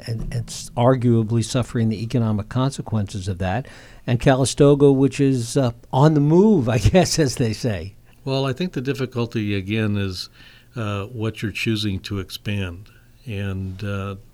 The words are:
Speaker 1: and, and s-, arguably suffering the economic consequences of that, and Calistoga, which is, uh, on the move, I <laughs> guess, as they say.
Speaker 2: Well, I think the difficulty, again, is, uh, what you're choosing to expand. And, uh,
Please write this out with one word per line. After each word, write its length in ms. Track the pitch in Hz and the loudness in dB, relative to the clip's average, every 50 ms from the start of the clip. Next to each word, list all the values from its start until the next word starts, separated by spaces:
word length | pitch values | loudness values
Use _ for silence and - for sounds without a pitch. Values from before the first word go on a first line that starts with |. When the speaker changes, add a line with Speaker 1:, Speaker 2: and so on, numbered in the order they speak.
| - - | -6 -6
Speaker 1:
and, 140 | 117 110 - - - | -6 -6 -6 -6 -6
and 160 | 123 113 - | -6 -6 -8
s-, 220 | - - - - - - | -10 -12 -14 -8 -2 2
arguably 680 | 120 123 131 131 113 123 117 113 113 110 117 117 110 | 4 4 4 4 4 4 4 4 2 2 0 0 0
suffering 460 | - - 135 117 - - 123 113 110 | 0 -2 -2 -2 -2 -2 0 0 0
the 120 | 110 - | 0 -2
economic 460 | 113 113 - 131 113 110 107 104 101 - | -4 -2 -2 0 0 0 0 -2 -4 -4
consequences 800 | - 127 127 139 - - 123 - - 110 101 95 - 101 87 101 | -2 -2 -2 -2 -2 -6 -6 -4 -4 -2 -2 -4 -6 -6 -6 -6
of 120 | 98 85 | -4 -4
that, 280 | 95 92 92 117 139 - - - - - - - - - | -2 -2 -2 -4 -6 -8 -14 -20 -20 -20 -20 -12 -4 -2
and 140 | 123 117 | -2 2
Calistoga, 680 | - 143 135 127 135 123 - - 151 139 147 139 143 143 | 4 4 4 4 2 0 2 4 6 6 6 6 6 6
which 300 | 139 131 139 131 135 - | 6 6 4 2 2 2
is, 380 | 143 139 135 127 117 120 - 143 | 0 2 2 0 -2 -2 0 0
uh, 160 | 135 120 117 - - - | 0 0 -2 -6 -8 -4
on 220 | - 131 139 156 160 | 2 4 6 6 6
the 80 | 147 | 4
move, 480 | 143 147 156 175 202 220 214 175 120 117 | 4 4 6 6 6 6 6 4 2 2
I 80 | 113 113 | 2 2
<laughs> 140 | - - - | 2 4 4
guess, 260 | 185 175 - - - | 4 4 4 2 0
as 160 | 160 131 117 | 0 0 0
they 160 | - 135 113 | 0 -2 -2
say. 440 | 104 - - 127 104 90 80 95 - - _ - _ _ - | -2 -2 -4 -4 -4 -4 -6 -10 -14 -18 _ -20 _ _ -10
Speaker 2:
Well, 220 | 139 135 135 135 | -6 -4 -2 -2
I 80 | 135 127 | -4 -4
think 180 | - 180 180 | -4 -6 -6
the 80 | - 151 | -6 -6
difficulty, 760 | 123 131 135 123 131 123 - 117 120 113 - 117 107 104 101 | -4 -4 -4 -4 -6 -6 -4 -4 -4 -4 -4 -4 -4 -2 -4
again, 440 | 98 92 95 107 113 110 107 104 101 | -4 -4 -4 -2 -2 0 0 0 -2
is, 320 | 98 95 92 87 - - - - - - - - - _ - 127 | -2 -4 -6 -8 -12 -14 -18 -20 -20 -20 -20 -20 -20 _ -10 -8
uh, 300 | 113 104 104 101 98 110 | -6 -6 -6 -6 -6 -8
what 340 | 127 117 107 113 107 - | -8 -6 -6 -6 -6 -6
you're 100 | - 107 | -6 -6
choosing 480 | 92 - - 117 110 104 104 107 95 95 - | -6 -4 -2 -2 -2 0 -2 -2 -4 -4 -6
to 160 | - 104 98 | -6 -8 -8
expand. 680 | 90 - - - - 107 101 101 98 90 85 87 107 - - _ _ _ _ _ - | -8 -8 -12 -12 -8 -6 -6 -4 -6 -6 -8 -12 -16 -20 -20 _ _ _ _ _ -14
And, 580 | 131 107 98 101 98 95 95 95 95 92 92 104 | -12 -10 -8 -6 -6 -6 -6 -8 -8 -10 -10 -8
uh, 320 | 101 101 98 95 101 98 95 - - | -8 -6 -6 -8 -8 -10 -12 -16 -20